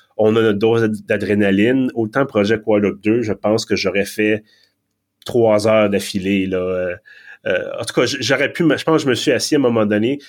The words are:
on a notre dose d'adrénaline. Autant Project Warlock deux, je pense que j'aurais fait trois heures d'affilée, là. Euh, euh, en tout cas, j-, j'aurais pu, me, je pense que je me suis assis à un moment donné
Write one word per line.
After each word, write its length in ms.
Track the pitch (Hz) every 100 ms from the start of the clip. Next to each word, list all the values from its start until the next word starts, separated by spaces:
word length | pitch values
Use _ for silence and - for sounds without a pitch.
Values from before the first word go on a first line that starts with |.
| _ -
on 200 | 107 113
a 60 |
notre 160 | 110 101
dose 440 | 113 117 110 107 -
d'adrénaline. 840 | 107 101 104 101 98 113 135 127
Autant 300 | 117 110 135
Project 380 | 139 107 101 110 -
Warlock 340 | 104 101 -
deux, 220 | 104 120
je 100 | 107
pense 340 | 98 104 113 -
que 80 |
j'aurais 300 | 95 95 95
fait 400 | 101 - 107 107 - _ _ _ _ _ _ _
trois 420 | - 123 110 104 107
heures 240 | 110 104
d'affilée, 560 | 98 - 101 95 101 95
là. 120 | 92
Euh, 360 | 92 92 90 90 - - - - -
euh, 180 | 90 - -
en 60 |
tout 100 | 113
cas, 120 | - 123
j-, 100 | 135
j'aurais 320 | 117 135 139
pu, 120 | -
me, 120 | 165 120
je 80 |
pense 140 | - 160
que 60 |
je 60 | 139
me 40 |
suis 180 | 117 -
assis 220 | 113 -
à 40 | 147
un 20 |
moment 260 | 127 113 104
donné 320 | 104 113 143